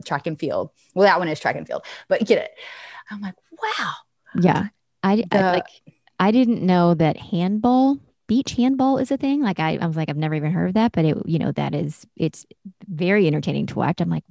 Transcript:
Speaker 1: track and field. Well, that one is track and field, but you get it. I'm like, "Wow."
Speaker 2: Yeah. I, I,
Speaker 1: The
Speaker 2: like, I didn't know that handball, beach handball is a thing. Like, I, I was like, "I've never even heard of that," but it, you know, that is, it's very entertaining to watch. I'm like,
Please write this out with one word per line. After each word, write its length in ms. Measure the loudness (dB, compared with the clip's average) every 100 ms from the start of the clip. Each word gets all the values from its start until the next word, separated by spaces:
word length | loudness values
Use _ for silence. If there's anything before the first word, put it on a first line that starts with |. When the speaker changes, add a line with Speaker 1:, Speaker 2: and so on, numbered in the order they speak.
| -8
Speaker 1:
track 220 | -6 -6
and 100 | -6
field. 340 | -4 -4 -6 _ _ 2
Well, 100 | 4
that 100 | 4
one 80 | 0
is 120 | -4
track 160 | -4 -4
and 100 | -8
field, 180 | -10 -10 -18 -4
but 120 | -2
you 60 | 2
get 160 | 0
it. 80 | 0 -14 -20 -18 -18 -20 -16
I'm 120 | -12
like, 140 | -12 -12 _ -8
"Wow." 300 | -6 -4 -6 -8 _ _ _ 0
Speaker 2:
Yeah. 280 | 2 2 -4 _ _ _
I, 220 | 0 0 0
I, 60 | 0
Speaker 1:
The 60 |
Speaker 2:
like, 240 | 2 0 -4 _ -20 _ _ 0
I 120 | 2
didn't 300 | 4 4 2
know 320 | 2 4 4 4
that 200 | 2 0
handball, 800 | -4 -2 -2 0 2 4 2 0 _ _ -2
beach 240 | -2 0
handball 460 | 0 0 2 2 2
is 140 | 0
a 40 | -2
thing. 240 | 0 0
Like, 200 | 0 0
I, 160 | -2 0
I 100 | -2
was 80 | -2
like, 140 | -2
"I've 80 | -2
never 180 | -2 0
even 160 | 0
heard 160 | 0 0
of 60 |
that," 180 | 2 2
but 140 | 2 2
it, 100 | 0 -2
you 140 | -2
know, 140 | 0
that 200 | -2 -4
is, 320 | -2 -6 -8 -18 -4
it's 280 | -4 -4 -20 _ -20 -20 -12
very 360 | -4 0 4 4
entertaining 380 | 2 -2 -2 -4
to 80 | -2
watch. 260 | -2 0
I'm 80 | -2
like, 160 | -2 -4